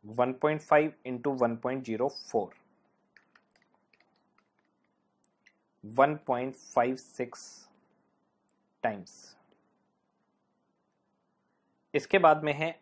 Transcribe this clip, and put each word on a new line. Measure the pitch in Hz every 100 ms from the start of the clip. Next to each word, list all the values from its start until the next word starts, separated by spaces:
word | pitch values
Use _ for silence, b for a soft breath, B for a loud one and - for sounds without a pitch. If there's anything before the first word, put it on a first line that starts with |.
वन | 104 117 123
पॉइंट | 131 156 151
फ़ाइव | - 151 156 - 131
into | 123 139 135
वन | 120 117
पॉइंट | 127 131
ज़ीरो | 120 110 135
फ़ोर, | - - 113 92 - _ _ _ _ _ _ _ _ _ _ _ _ _ _ _ _ _ _ _ _ _ _ _ _ _ _ _ _ _ _ _ _
वन | 104 117 143 151 -
पॉइंट | 123 131
फ़ाइव | 127 - - 120 131
सिक्स | - - 123 - - - - _ _ _ _ _ _ _ _ _ _ _
टाइम्स। | 117 104 90 - - - _ _ _ _ _ _ _ _ _ _ _ _ _ _ _ _ _ _ _ _ _ _ _ _ _
इसके | 147 - 196
बाद | 165 156
में | 151
है | 143 160 -